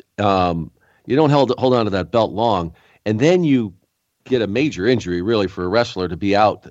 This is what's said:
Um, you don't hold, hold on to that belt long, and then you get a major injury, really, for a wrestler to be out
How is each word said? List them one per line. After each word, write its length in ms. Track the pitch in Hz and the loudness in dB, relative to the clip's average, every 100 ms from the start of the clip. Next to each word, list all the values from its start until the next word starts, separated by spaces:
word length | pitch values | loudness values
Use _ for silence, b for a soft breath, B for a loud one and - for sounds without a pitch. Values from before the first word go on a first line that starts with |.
| _ - | _ -4
Um, 520 | 104 98 90 85 78 - _ _ - | 0 2 0 -2 -8 -14 _ _ -4
you 100 | 131 | 0
don't 140 | 151 | 2
hold, 240 | 143 127 117 | 2 2 0
hold 160 | 127 | 2
on 120 | 123 107 | 2 0
to 60 | |
that 200 | 95 87 | -2 -2
belt 220 | 117 101 | 0 0
long, 400 | 90 117 98 82 b b b 104 | 0 0 0 -2 b b b -4
and 160 | 110 | 0
then 240 | 147 185 165 | 2 2 2
you 280 | 131 107 87 _ _ _ _ - | 0 0 -8 _ _ _ _ -4
get 160 | 127 | -2
a 60 | 101 | -2
major 400 | 110 147 90 101 | -2 -4 -2 0
injury, 340 | 123 92 87 | 0 -2 -4
really, 260 | 95 113 92 | 0 0 0
for 160 | - | -4
a 60 | 90 | -2
wrestler 400 | 110 120 92 90 | 0 0 -2 -6
to 80 | 82 | -4
be 180 | 101 98 | 0 2
out 280 | 107 - - | 2 0 -8